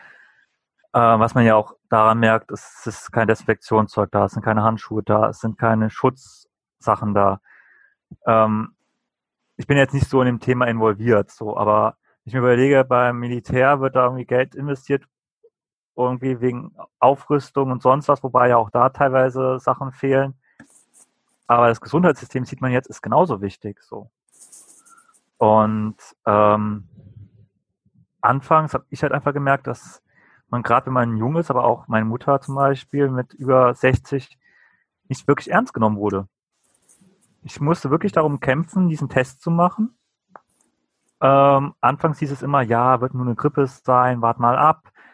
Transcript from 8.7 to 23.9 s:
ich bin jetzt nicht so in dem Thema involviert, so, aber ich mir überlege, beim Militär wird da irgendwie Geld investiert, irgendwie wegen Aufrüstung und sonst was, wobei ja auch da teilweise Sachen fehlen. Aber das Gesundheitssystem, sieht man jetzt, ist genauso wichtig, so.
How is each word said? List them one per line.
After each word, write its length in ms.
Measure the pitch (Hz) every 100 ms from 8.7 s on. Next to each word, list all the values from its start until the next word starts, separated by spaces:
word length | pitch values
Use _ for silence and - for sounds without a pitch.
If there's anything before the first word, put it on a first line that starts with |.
| _ _ _ _ _ _ _ _ -
ich 100 | -
bin 100 | 143
jetzt 160 | 135
nicht 140 | 139 131
so 120 | 135
in 60 | 127
dem 120 | 117
Thema 260 | - 123 123
involviert, 640 | 113 110 104 113 107 95
so, 260 | - 107 -
aber 400 | 104 107 107 - _ _ -
ich 80 |
mir 60 | 127
überlege, 440 | 123 120 135 135 131
beim 340 | 127 123 120
Militär 640 | 120 120 - 127 131 143
wird 140 | 135 131
da 100 | 127
irgendwie 200 | 127 120
Geld 300 | 123 131 135
investiert, 500 | 143 139 - 139 - _ _ _ _ _ _ _ _ -
irgendwie 440 | 127 127 131 123
wegen 340 | 123 120 - - - _
Aufrüstung 720 | 127 135 - 147 - 139 131
und 100 | 127
sonst 260 | 127 139 147
was, 160 | 139
wobei 260 | 131 123 123
ja 80 | 120
auch 120 | 110
da 200 | 123 131
teilweise 720 | - 139 131 131 127 131 127
Sachen 320 | - 127 135
fehlen. 440 | 131 135 135 135 135 _ - - _ _ _ _ _ _ _ -
Aber 200 | 120 120
das 140 | 113
Gesundheitssystem, 640 | - 151 180 139 - 131 127
sieht 160 | -
man 100 | 127
jetzt, 160 | 123 -
ist 140 | -
genauso 400 | 110 131 175 104
wichtig, 400 | 98 - 107 101
so. 300 | _